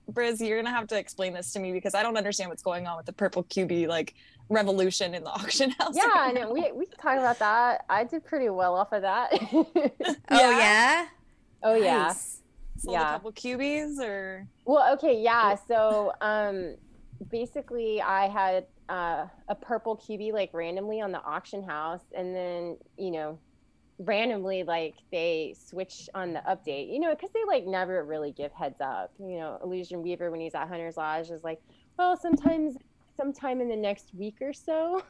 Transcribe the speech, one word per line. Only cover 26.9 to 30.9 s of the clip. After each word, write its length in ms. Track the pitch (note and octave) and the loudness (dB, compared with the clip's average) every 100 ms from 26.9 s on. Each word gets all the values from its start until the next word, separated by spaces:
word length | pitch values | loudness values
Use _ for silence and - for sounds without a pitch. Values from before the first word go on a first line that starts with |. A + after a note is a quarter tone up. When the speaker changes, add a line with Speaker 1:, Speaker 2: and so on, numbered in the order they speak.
Speaker 2:
you 60 | B3+ | -2
know, 140 | E4 D4+ | -2 -2
'cause 160 | F#4+ | -4
they, 100 | A4+ G#4 | -4 0
like, 200 | D4 F3+ | 0 0
never 400 | F#3+ F#3 F#3 D3 | -4 -2 -4 -4
really 260 | D#3 D3 | -6 -6
give 200 | - - | -8 -10
heads 260 | E3 D3 - | -6 -8 -6
up. 320 | C3+ G2+ - - | -6 -6 -8 -12
You 200 | F#3+ F3 | -12 -10
know, 200 | D#3 G#2 | -10 -8
Illusion 400 | F3+ F#3 F3 F3 | -8 -8 -8 -8
Weaver, 260 | E3+ F3 F3 | -6 -4 -6
when 100 | E3 | -6
he's 140 | E3 | -6
at 140 | D3+ D#3+ | -6 -6
Hunter's 280 | F3 E3 | -8 -8